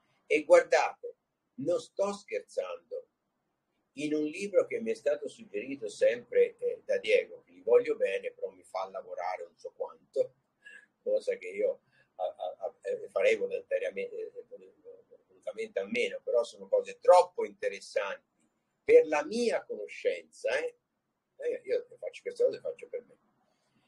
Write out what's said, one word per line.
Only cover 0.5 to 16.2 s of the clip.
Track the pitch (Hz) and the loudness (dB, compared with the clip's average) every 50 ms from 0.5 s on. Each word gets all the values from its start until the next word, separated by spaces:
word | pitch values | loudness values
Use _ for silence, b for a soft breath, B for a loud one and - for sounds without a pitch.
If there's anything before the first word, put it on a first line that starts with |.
| 175 170 165 - 165 151 127 104 - - - - - _ _ _ _ _ _ _ _ | 6 6 6 6 4 4 4 2 -2 -8 -14 -16 -16 _ _ _ _ _ _ _ _
non | - - - 175 - | -8 -4 -2 -2 -2
sto | - - _ - 196 202 202 | -4 -6 _ -4 -2 -2 -4
scherzando, | 196 - - 110 101 - - - 101 92 92 87 - _ - - - - _ _ _ _ _ _ _ _ _ _ _ _ _ _ _ _ _ - | -6 -8 -8 -8 -8 -8 -8 -6 -6 -6 -6 -8 -12 _ -12 -12 -12 -14 _ _ _ _ _ _ _ _ _ _ _ _ _ _ _ _ _ -12
in | 135 147 151 151 | -8 -6 -2 -2
un | 151 151 | -2 -2
libro | 151 156 185 202 202 185 170 160 | -2 -4 -6 -6 0 2 2 2
che | - 127 113 | 2 0 -4
mi | 113 113 | -2 -4
è | 110 | -4
stato | - - 143 147 - 143 123 | -2 0 -2 -2 -2 -4 -10
suggerito | - - 110 98 101 104 113 135 139 135 113 104 | -12 -14 -14 -10 -8 -8 -8 -8 -10 -8 -10 -10
sempre, | - - 104 107 117 123 - - - 98 95 90 - - | -2 2 2 2 2 2 -4 0 4 4 4 4 2 -4
eh, | 98 95 - - - | -6 -6 -6 -4 -4
da | - 101 98 | -2 -2 -2
Diego, | 104 107 104 92 - - - - - | 2 4 4 4 2 0 -6 -18 -20
che | _ | _
gli | - 90 | -20 -6
voglio | - 110 120 123 123 - - | 2 6 6 6 6 4 -2
bene, | - 104 98 98 98 98 101 | 0 0 0 0 -2 -4 -6
però | - - 98 95 | -10 -10 -12 -12
mi | 95 92 87 | -12 -14 -16
fa | _ - 95 95 95 | _ -8 -6 -6 -6
lavorare | 95 92 95 90 90 90 87 90 92 90 85 | -8 -12 -12 -12 -8 -6 -6 -6 -6 -6 -10
non | - _ _ | -14 _ _
so | - - - | -16 -14 -10
quanto, | - - - - - _ _ - - 508 - _ _ _ _ _ B B B B B B B B _ - | -10 -10 -10 -12 -18 _ _ -2 -2 -2 -2 _ _ _ _ _ B B B B B B B B _ -2
cosa | 104 104 107 - - 95 | 0 0 0 2 0 -4
che | - 92 90 | -4 -4 -8
io | 98 101 104 98 - - _ b b b b b b | -4 0 0 0 0 -2 _ b b b b b b
a, | - 90 | -6 -6
a, | 90 - - - - - - | -6 -6 -6 -8 -8 -8 -8
a, | 95 87 - _ | -8 -10 -10 _
eh, | - - 95 - - - | -8 -6 -6 -6 -6 -4
farei | - 98 95 107 113 | -2 2 4 4 4
volontariamente, | 104 95 95 95 95 - - 110 107 95 90 95 98 98 95 104 | 2 0 -4 -6 -6 -6 -4 -4 -2 -2 -4 -4 -6 -6 -8 -8
eh, | 92 87 85 - - - - 494 508 - - - _ 453 466 508 - _ _ - - _ _ | -10 -12 -12 -12 -16 -18 -16 -18 -20 -20 -20 -20 _ -20 -20 -20 -20 _ _ -20 -20 _ _
volutamente | _ _ - - - 208 226 - - 98 | _ _ -12 -12 -10 -10 -10 -6 -6 -6
a | 98 | -4
meno, | 98 113 123 113 95 - - | -4 -2 -2 -2 -4 -4 -8